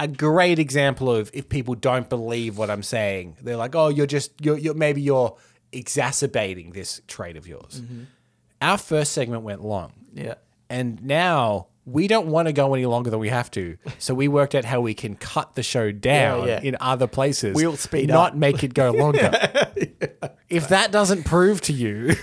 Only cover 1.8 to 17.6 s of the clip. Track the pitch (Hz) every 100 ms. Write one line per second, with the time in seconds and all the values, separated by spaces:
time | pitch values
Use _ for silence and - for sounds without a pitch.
1.8 | 135 127 123 123 117 117 113 101 107 101
2.8 | 101 117 104 95 87 80 120 117 120 165
3.8 | 156 147 143 143 - - 151 151 156 151
4.8 | 151 147 139 135 117 - _ _ _ 131
5.8 | 117 143 127 143 143 120 101 90 82 92
6.8 | 90 - - - 90 80 87 - - 131
7.8 | 120 120 123 _ _ _ _ _ 151 202
8.8 | - 156 151 - 120 117 110 101 107 101
9.8 | 80 - - 143 147 - _ _ - 127
10.8 | 123 107 127 151 180 156 120 101 - _
11.8 | - 127 196 220 160 156 165 147 135 135
12.8 | 127 120 120 110 107 123 117 107 90 80
13.8 | - - - 131 143 143 139 143 117 127
14.8 | 117 107 113 101 - - - - 120 127
15.8 | 110 101 123 143 120 123 123 113 139 123
16.8 | 131 131 127 - 139 135 104 117